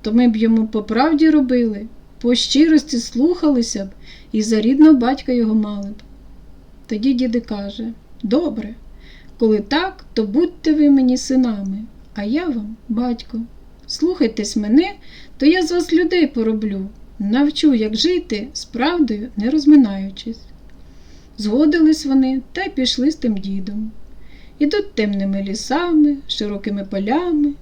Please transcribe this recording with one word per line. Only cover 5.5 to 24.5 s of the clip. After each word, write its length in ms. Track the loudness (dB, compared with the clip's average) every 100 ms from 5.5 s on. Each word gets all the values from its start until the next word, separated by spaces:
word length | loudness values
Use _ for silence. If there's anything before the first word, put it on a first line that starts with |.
мали 340 | 0 -2 -6 -10
б». 140 | -14 -18 -20 -20 -20 -20 -20 -20 -20 -8
Тоді 260 | -2 0
дід 240 | 0 0 -2
і 40 |
каже: 520 | -4 -8 -8 -10 -12 -12 -20 -12
«Добре, 520 | -2 0 0 -6 -10 -14 -20 -20 -20 -20 -20 -2
коли 220 | 0 2
так, 460 | 0 -2 -2 -8 -8
то 140 | -4 -2
будьте 460 | 0 0 -2 -2
ви 180 | 2 4
мені 260 | 4 4 0
синами, 600 | 0 0 0 -2 -6 -8 -10 -18 -16
а 100 | -10
я 240 | -4 -4 -4
вам 280 | -6 -8 -14 -8
батько. 520 | -4 -4 -6 -8 -10 -10 -14 -20 -20 -14
Слухайтесь 720 | -4 -2 0 -2 -2 -4 -4
мене, 360 | 2 2 2 -4 -18 -20 -20 0
то 100 | 2
я 200 | 2 2
з 60 |
вас 200 | -2 0
людей 340 | 0 2 0 0
пороблю, 640 | 0 -2 -2 -4 -6 -8 -12 -20 -8
навчу, 560 | -2 0 0 2 2
як 220 | 2 0 -2
жити 520 | 0 0 -2 -6 -6
з 120 | -14
правдою, 640 | -12 -4 -2 0 0 -2 -6 -4
не 140 | -2
розминаючись». 880 | 2 6 8 6 0 -8 -10 -12 -14 -16 -20 -20 -20 -20 -20 -20 -20 -20 -8
Згодились 680 | -2 2 2 4 4 4 2
вони 360 | 2 2 0 -6
та 100 | -8
й 80 | -6
пішли 400 | -2 -2 0 -2
з 60 | 0
тим 200 | -4 -2
дідом. 540 | -4 -6 -6 -6 -8 -10 -16 -16 -18 -18 -20